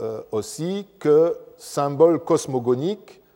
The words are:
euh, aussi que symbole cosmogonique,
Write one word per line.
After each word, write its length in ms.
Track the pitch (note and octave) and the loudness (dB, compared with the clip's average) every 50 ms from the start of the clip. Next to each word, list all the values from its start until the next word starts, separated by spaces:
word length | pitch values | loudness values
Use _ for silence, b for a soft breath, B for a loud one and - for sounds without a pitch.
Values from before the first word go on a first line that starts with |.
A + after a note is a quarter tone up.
euh, 200 | A2+ A2 A2 A2 - - | -10 -10 -10 -10 -10 -8
aussi 540 | - G#2+ G2+ - - - D#3+ F3+ G3 G3+ G3 _ _ - | -6 -6 -6 -6 -8 -8 -6 -6 -6 -8 -10 _ _ -2
que 400 | - D3+ D3 D#3 E3 E3+ D#3 - - - - | 2 4 6 6 4 4 0 -6 -12 -20 -20
symbole 640 | - - - - D3 C#3+ C#3+ C#3+ C3+ D#3+ E3+ E3 D3 | -20 -16 -10 -4 -4 -4 -2 2 4 4 4 4 2
cosmogonique, 1040 | - - E3+ D3 - - C3 B2+ A#2 B2 B2+ B2 D3 F#3 G#3+ G#3 - - - _ b b b | 0 0 0 0 0 -2 -4 -2 0 0 0 0 -2 -6 -6 -8 -12 -20 -20 _ b b b